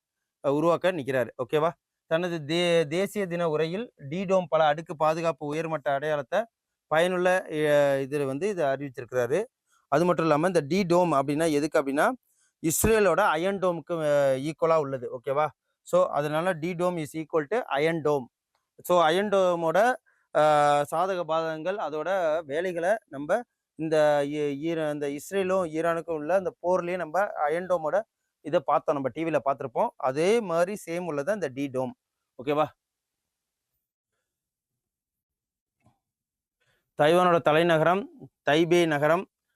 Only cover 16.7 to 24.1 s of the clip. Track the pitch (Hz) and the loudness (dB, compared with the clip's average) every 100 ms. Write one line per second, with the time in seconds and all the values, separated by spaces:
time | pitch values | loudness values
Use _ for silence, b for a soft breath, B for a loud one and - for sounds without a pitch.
16.7 | 170 180 175 147 160 156 160 147 233 - | -2 -2 -2 -6 -10 -4 -4 -2 -4 -2
17.7 | 143 156 165 147 147 120 _ _ _ _ | 0 0 0 0 0 -2 _ _ _ _
18.7 | - - 175 160 180 208 196 180 170 165 | -14 0 4 4 2 2 2 2 2 2
19.7 | 175 240 - _ _ _ - 151 147 147 | 2 2 0 _ _ _ 2 4 6 4
20.7 | 147 143 165 190 180 156 160 160 156 165 | 2 0 -2 -2 -2 -2 -2 -2 -4 -6
21.7 | 208 156 151 160 196 160 160 147 151 185 | -6 -6 -4 -2 -2 0 -2 -4 -4 -4
22.7 | 170 175 226 - 139 147 220 240 _ _ | -2 -2 -2 -4 -10 -4 -4 -4 _ _
23.7 | - 160 156 151 | -8 -2 2 4